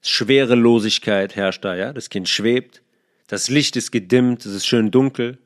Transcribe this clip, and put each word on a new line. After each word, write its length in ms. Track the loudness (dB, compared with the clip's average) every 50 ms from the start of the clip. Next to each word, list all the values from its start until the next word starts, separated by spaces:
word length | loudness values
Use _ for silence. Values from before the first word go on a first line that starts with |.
Schwerelosigkeit 1300 | -4 -4 -4 -4 0 2 2 2 4 4 2 4 6 6 4 4 2 0 -4 -2 -2 -2 0 0 -2 -4 -4
herrscht 300 | -4 -4 -4 -4 -4 -8
da, 100 | -8 -6
ja. 160 | -6 -6 -8
Das 180 | -8 -12 -14 -8
Kind 200 | -8 -6 -4 -4
schwebt. 520 | -4 -2 0 0 0 0 -2 _ _ _ _ _ _ _ _ _ _ _ _
Das 220 | _ -8 -6 -4 0
Licht 280 | 0 0 0 0 -4
ist 140 | -4 -6 -4
gedimmt, 540 | -6 -6 0 2 2 4 4 2 0 -2 -6
es 80 | -10 -8
ist 140 | -6 -2
schön 240 | 0 2 2 2 2
dunkel 460 | 2 2 2 2 -2 -4 -8 -8 -8 _ _